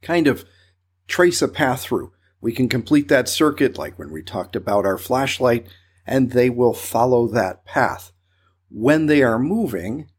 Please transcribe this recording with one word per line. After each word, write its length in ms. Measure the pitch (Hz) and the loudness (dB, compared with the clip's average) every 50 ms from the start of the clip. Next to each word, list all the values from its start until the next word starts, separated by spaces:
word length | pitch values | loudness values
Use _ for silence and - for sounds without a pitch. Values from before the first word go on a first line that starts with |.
| - | -6
Kind 240 | - 165 175 160 143 | -2 0 2 2 2
of 180 | 120 - - _ _ _ _ _ _ _ _ _ _ _ _ _ | 0 0 -6 _ _ _ _ _ _ _ _ _ _ _ _ _
trace 340 | - - 180 175 170 - | 0 2 2 2 4 2
a 60 | 160 127 | -2 -2
path 340 | - - 151 131 123 127 | 0 0 0 0 0 -4
through. 300 | - - 123 98 - - _ _ _ _ _ _ | -4 -4 -4 -6 -6 -8 _ _ _ _ _ _
We 120 | - 117 | -6 -6
can 180 | 117 - 127 120 | -2 -2 -2 0
complete 380 | - 127 113 - 151 147 143 143 | 0 -2 0 2 2 2 2 4
that 200 | 151 131 123 - | 2 2 2 0
circuit 520 | - - 156 151 147 - 143 135 - - | 0 0 0 0 2 2 0 0 0 -4
like 180 | 73 76 - - | -10 -10 -10 -12
when 140 | 78 71 | -16 -14
we 100 | 78 78 | -14 -14
talked 340 | 82 - - 95 90 - - | -14 -10 -8 -8 -8 -6 -8
about 300 | 107 95 101 101 104 95 | -8 -4 0 0 0 0
our 120 | 98 95 - | 0 -2 -4
flashlight, 680 | - - 123 127 135 131 - - 131 123 117 120 113 - - _ _ _ _ _ _ | -4 -4 -4 -2 -2 -4 -4 0 0 2 0 0 -4 -10 -20 _ _ _ _ _ _
and 260 | - 123 135 131 117 | -4 0 0 0 2
they 200 | 117 123 123 127 | 2 2 2 2
will 220 | 120 120 123 120 113 | 2 2 2 2 2
follow 540 | - - - - 120 117 127 127 120 117 113 | 0 -8 -4 0 2 2 4 4 2 2 0
that 360 | 104 117 101 92 90 _ _ | 0 -2 -2 -2 -4 _ _
path. 460 | - - 143 127 101 - - - - _ _ _ _ _ _ _ _ _ _ _ _ | -4 0 0 0 0 -2 -6 -14 -20 _ _ _ _ _ _ _ _ _ _ _ _
When 380 | - 107 110 135 151 160 160 151 | -10 -2 2 2 2 4 4 2
they 160 | 151 147 135 | 4 4 4
are 160 | 120 113 113 | 4 2 2
moving 720 | 127 151 196 226 220 151 113 87 82 98 117 147 156 - _ | 0 0 0 0 -2 -2 -4 -6 -6 -6 -8 -10 -12 -16 _